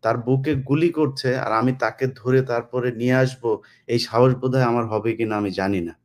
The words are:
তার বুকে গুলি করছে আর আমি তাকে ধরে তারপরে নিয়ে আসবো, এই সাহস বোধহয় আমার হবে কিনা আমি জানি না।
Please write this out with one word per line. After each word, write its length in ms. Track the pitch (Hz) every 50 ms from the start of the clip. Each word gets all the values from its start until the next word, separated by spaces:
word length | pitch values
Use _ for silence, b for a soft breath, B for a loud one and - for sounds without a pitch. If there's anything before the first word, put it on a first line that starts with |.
| -
তার 120 | 113 117 120
বুকে 340 | 113 120 131 135 135 151 151 135 135
গুলি 280 | 131 139 156 165 170
করছে 400 | 170 151 156 135 135 - - 131 123 131
আর 140 | 110 110 110
আমি 200 | 110 117 127 127
তাকে 320 | 131 - 110 - - 131 131
ধরে 320 | 131 - - 123 127 131 131
তারপরে 460 | 131 120 117 117 - - 127 120 127 120
নিয়ে 240 | 110 120 123 127
আসবো, 340 | 131 131 131 131 - - 117 110 101 b b b b b -
এই 100 | 120 117
সাহস 340 | 113 - - 113 123 131 127
বোধহয় 320 | 104 127 131 127 131 127
আমার 180 | 120 117 120 117
হবে 240 | 113 110 107 104 113 113
কিনা 220 | 110 117 110 107
আমি 140 | 104 104 98
জানি 300 | 90 92 95 98 98 92
না। 140 | 85 85 82 _ _